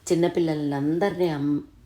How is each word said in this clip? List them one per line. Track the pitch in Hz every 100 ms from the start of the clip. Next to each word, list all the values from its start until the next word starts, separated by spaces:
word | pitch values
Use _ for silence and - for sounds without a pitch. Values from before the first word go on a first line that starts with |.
| -
చిన్నపిల్లలందరినీ | 170 170 175 165 151 147 139 147 170 202 175 175
అమ్-, | 147 143 143 - -